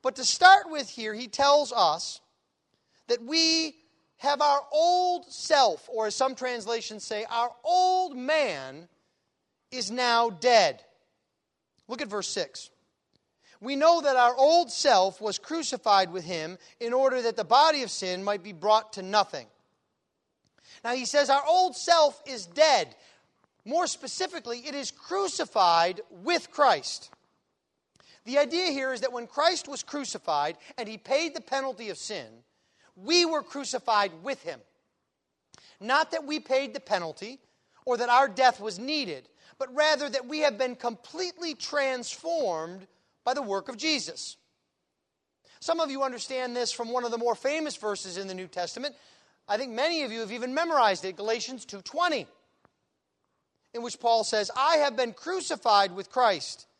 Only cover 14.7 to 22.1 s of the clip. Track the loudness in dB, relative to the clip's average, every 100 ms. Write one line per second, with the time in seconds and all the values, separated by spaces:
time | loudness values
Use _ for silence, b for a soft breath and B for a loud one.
14.7 | 0 4 6 4 0 -6 -6 -6 -6 -6
15.7 | -4 4 4 4 -4 -8 -8 -8 -12 b
16.7 | b -4 2 2 2 -2 -4 4 6 6
17.7 | 4 -4 -6 -6 -4 -4 -4 -8 -6 2
18.7 | 2 2 -12 0 0 0 -6 -14 _ _
19.7 | _ _ _ _ _ _ _ _ _ B
20.7 | B -6 -4 0 2 4 2 4 4 4
21.7 | -2 2 4 4